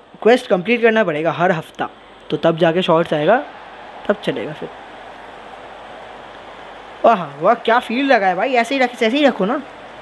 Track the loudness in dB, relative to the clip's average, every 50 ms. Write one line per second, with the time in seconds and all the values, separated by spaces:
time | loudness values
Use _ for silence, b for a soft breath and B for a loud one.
0 | -16 -20 -16 0 4 4 4 4 4 2 0 0 2 0 2 4 4 4 4 4
1 | 2 2 0 0 -2 -2 0 2 2 2 2 0 -4 -8 -8 -8 -8 -8 -8 -12
2 | -20 -20 -20 -20 -8 -6 -4 0 2 2 2 4 4 2 2 2 2 2 4 2
3 | 2 2 0 0 4 4 4 2 2 -2 -12 -18 -18 -18 -18 -18 -18 -18 -18 -8
4 | -4 -4 -4 -2 -4 -6 -6 -6 -6 -8 -10 -10 -12 -14 -14 -16 -18 -18 -20 -18
5 | -18 -18 -18 -18 -18 -18 -18 -18 -18 -18 -18 -18 -18 -18 -18 -18 -18 -18 -18 -18
6 | -18 -18 -18 -18 -18 -18 -18 -18 -18 -18 -18 -18 -18 -18 -18 -18 -18 -18 -6 2
7 | 4 4 4 4 2 -4 -6 0 2 2 2 2 2 2 2 2 2 0 -2 -2
8 | 2 2 4 4 4 2 0 0 0 0 2 0 0 0 0 0 0 0 0 0
9 | 0 0 2 2 2 2 2 2 0 -2 -2 -2 -6 -10 -16 -18 -18 -18 -18 -18